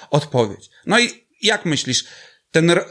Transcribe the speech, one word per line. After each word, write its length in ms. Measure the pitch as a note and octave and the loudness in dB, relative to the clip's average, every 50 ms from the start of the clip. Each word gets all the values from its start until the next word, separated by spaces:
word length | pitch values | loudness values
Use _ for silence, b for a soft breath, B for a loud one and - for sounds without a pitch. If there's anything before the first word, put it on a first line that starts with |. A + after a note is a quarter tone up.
| B B | B B
odpowiedź. 600 | - D3+ - - - B2+ A2+ G#2 G2 - - - b b b | -2 -2 -2 0 0 0 0 0 -2 -10 -18 -20 b b b
No 140 | - F#3+ A#3 | 0 0 2
i 280 | A#3+ A3+ - - _ _ _ _ | 2 0 -4 -10 _ _ _ _
jak 240 | - G3+ A3 G3+ - | -2 -2 -2 -2 -2
myślisz, 400 | F3 D3+ C3 - C3 B2 - B B B B B B B B B _ | -4 -4 -4 -4 -4 -4 -4 B B B B B B B B B _
ten 180 | - D#3+ D#3+ E3+ | 0 2 4 4
r-, 160 | E3+ F3 G3 - | 2 2 0 -4